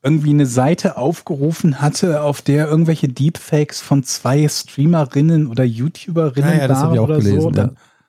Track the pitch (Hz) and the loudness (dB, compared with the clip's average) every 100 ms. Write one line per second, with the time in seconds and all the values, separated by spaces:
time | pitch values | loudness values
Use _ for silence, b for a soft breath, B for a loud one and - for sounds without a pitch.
0 | 135 156 147 147 139 120 131 170 190 - | 2 2 2 2 2 2 2 2 -2 -2
1 | 127 170 - 151 143 165 170 131 147 - | -4 -4 -6 -4 -2 0 -2 0 -2 0
2 | 185 151 147 143 - 143 151 156 165 156 | -2 0 -2 -4 0 0 2 2 2 0
3 | 143 120 143 - - 151 151 - - 139 | -2 0 -2 -2 -2 0 0 -6 -2 -2
4 | 127 - - 139 151 - - - 147 170 | -2 -6 0 2 0 -2 -10 -2 2 2
5 | 135 139 156 165 147 117 127 113 139 - | 0 0 2 2 0 0 -2 0 -6 -6
6 | - 170 156 131 143 165 135 131 151 117 | -6 -2 -2 0 0 0 2 0 2 0
7 | 110 156 101 143 160 101 107 - b b | 2 2 2 2 0 0 -2 -4 b b